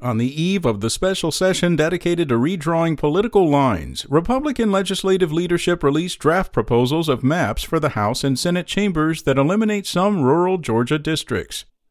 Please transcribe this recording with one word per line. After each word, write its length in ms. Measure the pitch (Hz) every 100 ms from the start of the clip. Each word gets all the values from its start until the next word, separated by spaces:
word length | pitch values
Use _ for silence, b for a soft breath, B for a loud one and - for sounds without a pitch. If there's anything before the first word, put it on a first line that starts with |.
on 160 | 123 113
the 240 | 123 147
eve 240 | 170 196 143
of 140 | 104
the 100 | 113
special 440 | - 185 190 165
session 420 | - 185 185 175 165
dedicated 540 | 156 175 175 170 160
to 60 | 117
redrawing 640 | 139 190 151 165 165 156
political 520 | 156 160 226 208 170
lines, 560 | 143 135 95 117 131 -
Republican 640 | 143 170 254 302 247 226
legislative 600 | 196 190 190 190 190 175
leadership 500 | 156 180 170 - 175
released 360 | 143 151 180 -
draft 340 | 160 175 180
proposals 560 | - 104 120 123 156 160
of 160 | 120 120
maps 360 | 170 113 113
for 160 | - 165
the 120 | 147
House 340 | 110 104 120
and 160 | 139 127
Senate 280 | 175 180 170
chambers 560 | 196 208 156 156 160
that 140 | - 135
eliminate 480 | 139 202 220 208 190
some 360 | 180 196 202
rural 380 | 127 160 180 185
Georgia 380 | 147 113 123 151
districts. 680 | 151 156 - 104 - - - _ _